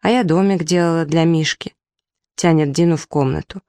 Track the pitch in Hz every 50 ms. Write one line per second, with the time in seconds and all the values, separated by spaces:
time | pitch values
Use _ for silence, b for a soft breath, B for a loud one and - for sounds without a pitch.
0 | _ - 226 254 247 180 156 170 190 196 196 185 170 156 175 180 175 170 165 165
1 | 165 147 151 165 160 165 170 160 156 147 - - - - _ _ _ _ _ _
2 | _ _ _ _ _ _ _ _ - 180 165 156 156 143 139 139 170 170 170 151
3 | - - - 151 143 131 131 78 - _ - 196 _